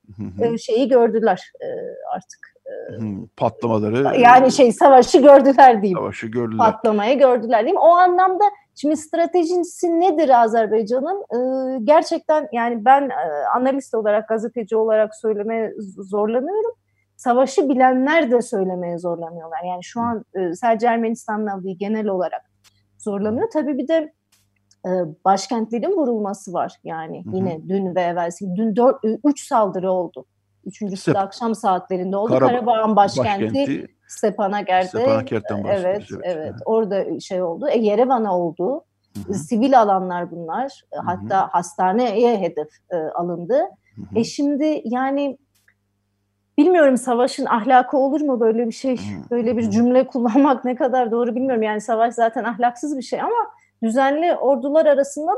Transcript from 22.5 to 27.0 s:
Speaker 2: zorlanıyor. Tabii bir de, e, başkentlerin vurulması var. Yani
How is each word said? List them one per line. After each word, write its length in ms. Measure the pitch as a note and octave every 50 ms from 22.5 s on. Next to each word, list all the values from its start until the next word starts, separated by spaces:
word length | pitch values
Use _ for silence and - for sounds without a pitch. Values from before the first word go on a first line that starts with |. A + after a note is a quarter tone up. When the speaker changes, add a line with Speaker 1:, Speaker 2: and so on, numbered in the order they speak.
| _ _ _ _ _ _ _ _ _ _
Speaker 2:
zorlanıyor. 520 | - G#3+ G3+ G3 F#3+ G#3 G#3+ C4 G4 A4+ -
Tabii 240 | D#4 C#4+ C4 D4+ B3+
bir 100 | C4+ C#4
de, 260 | D#4+ E4 D4+ D#4 _ _ _ _ _ _ _ _ _ _ _ _ _ _ _
e, 40 | F#3 F#3 F#3 F3+ D#3+ D3+ _ _
başkentlerin 720 | F#3+ G3 F#3+ - - B3+ A3+ A3 A3 A3+ A#3+ A#3 E4 G4+ F#4
vurulması 560 | D4+ B3 A#3+ A3 G#3 G3 G3+ - - - F3
var. 200 | E3+ C3+ F3 - _ _
Yani 420 | E3 E3 D#3+